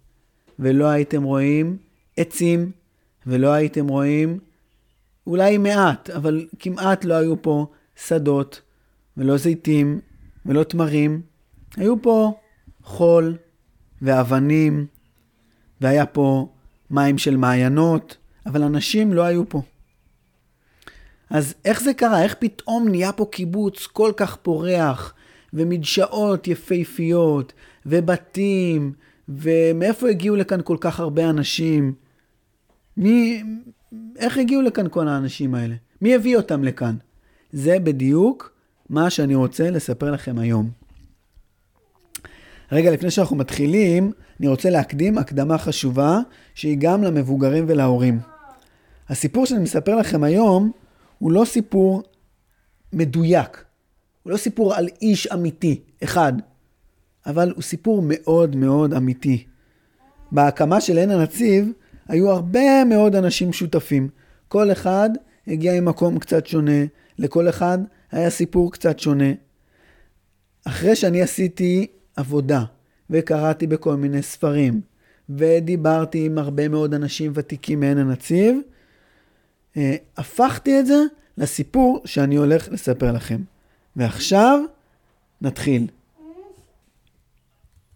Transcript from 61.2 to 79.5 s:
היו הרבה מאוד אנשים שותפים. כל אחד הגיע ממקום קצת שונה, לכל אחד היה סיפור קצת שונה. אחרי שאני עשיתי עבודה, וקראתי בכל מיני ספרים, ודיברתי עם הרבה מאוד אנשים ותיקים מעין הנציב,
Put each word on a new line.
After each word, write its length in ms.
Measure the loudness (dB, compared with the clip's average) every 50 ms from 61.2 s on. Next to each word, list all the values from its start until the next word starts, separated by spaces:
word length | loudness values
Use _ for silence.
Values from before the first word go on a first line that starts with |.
| 0 0 0 0 2 4 4 4 2 0 -4 -10 _ _ -20 -20 _ -2
היו 200 | 0 2 2 2
הרבה 540 | 2 0 0 0 0 2 4 6 6 6 6
מאוד 300 | 4 4 4 4 4 4
אנשים 380 | 2 2 0 0 -2 -2 -4 -2
שותפים. 560 | -4 -4 -2 -2 -2 -2 0 0 0 0 -2 -6 _ _ _ _ _ _ _
כל 240 | 0 2 2 2 2
אחד 380 | 0 0 0 2 2 2 2 0 -4 -8 _ _ _ _
הגיע 340 | -8 -6 -2 0 0 0 2
ממקום 380 | 0 0 0 0 0 0 0 -2
קצת 280 | -2 0 -2 -2 0
שונה, 380 | 0 -2 0 2 2 2 2 0 -2 -6 _ _ _ _ -6
לכל 300 | -6 -2 0 0 2 2
אחד 300 | 0 0 -2 -2 0 -2 -4 -6 -12 _ _ _ -4
היה 180 | -2 -2 -2
סיפור 420 | 0 -2 -4 0 0 0 0 0 -2
קצת 260 | -2 -2 -2 -2 0
שונה. 340 | 0 0 2 2 2 0 0 -4 -8 _ _ _ _ _ _ _ _ _ _ _ _ _ _ _ _ _ _ _ _ _ _ _ _
אחרי 320 | -12 -8 -2 2 2 2
שאני 260 | 2 2 0 2 2 0
עשיתי 640 | 0 0 -2 -4 -2 -2 -2 0 0 2 0 -2 -4 -8 _ _ _ _
עבודה, 480 | -8 -6 -4 -2 -2 0 0 0 0 -2 -4 -8 _ _ _ _ _ _ -4
וקראתי 560 | -2 -2 0 0 -2 0 0 -2 -2 -2 -2
בכל 300 | -2 -4 -2 -2 -2 -2
מיני 260 | -2 -2 -2 -2 -4 -6
ספרים, 580 | -8 -6 -4 -2 -2 0 2 2 2 0 -2 -4 -8 _ _ _ _ _ _ _ -14
ודיברתי 1000 | -4 0 2 2 4 2 2 0 -2 0 0 0 0 0 0 -2 -4 -4 -2
עם 120 | -2 -2 -2
הרבה 300 | -4 -4 -2 -2 -2 0
מאוד 260 | 0 -2 -2 -2 -2
אנשים 380 | -4 -4 -6 -6 -6 -6 -6 -6
ותיקים 460 | -6 -8 -8 -12 -12 -6 -6 -2 0
מעין 180 | 0 2 2 2
הנציב, 580 | 0 0 -2 -4 -4 -2 0 2 4 2 2 0 -4 -8 _ _ _ _ _ _ _ _ _ _ _ _ _ _ _ _